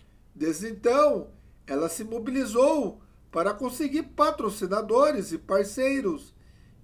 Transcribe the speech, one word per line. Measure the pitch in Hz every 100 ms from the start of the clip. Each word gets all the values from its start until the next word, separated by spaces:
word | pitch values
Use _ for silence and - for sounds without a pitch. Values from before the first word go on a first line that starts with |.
| _ _ _
Desde | - 156 156 220
então, | 220 233 269 294 208 143 - - - -
ela | 139 165
se | -
mobilizou | 220 233 247 262 226 226 285 311 214 - - _ -
para | 160 190
conseguir | 208 254 247 285 302
patrocinadores | 311 - 311 302 220 - 180 208 214 240 302 254 160
e | 160
parceiros | - 196 202 - 262 269 202 143 - _ - - - -